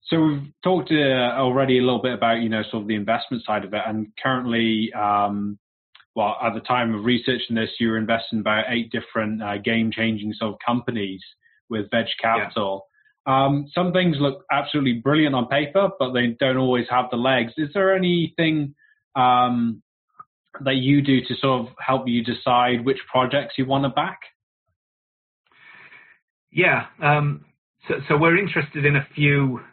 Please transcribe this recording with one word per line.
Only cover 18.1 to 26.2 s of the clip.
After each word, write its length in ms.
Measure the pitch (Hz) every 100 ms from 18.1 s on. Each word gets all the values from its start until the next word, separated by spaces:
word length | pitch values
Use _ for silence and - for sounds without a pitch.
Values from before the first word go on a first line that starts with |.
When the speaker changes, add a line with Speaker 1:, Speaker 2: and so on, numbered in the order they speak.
| 175 165 - 160 156 143 - _ _ _
Speaker 1:
um, 680 | 135 127 123 123 120 117 110 _ _ _ _ - _ _ -
that 160 | 135 135
you 260 | 127 143
do 180 | 139 131
to 160 | - 123
sort 320 | 135 127 117
of 80 | -
help 300 | - 127 123
you 160 | 120
decide 600 | 117 113 - 123 123 120
which 220 | 120 135 -
projects 500 | 127 127 139 135 -
you 100 | 131
wanna 240 | 139 139
back? 280 | 139 170 185 - _ _ _ _ _ _ _ _ _ _ _ _ _ - - - - - _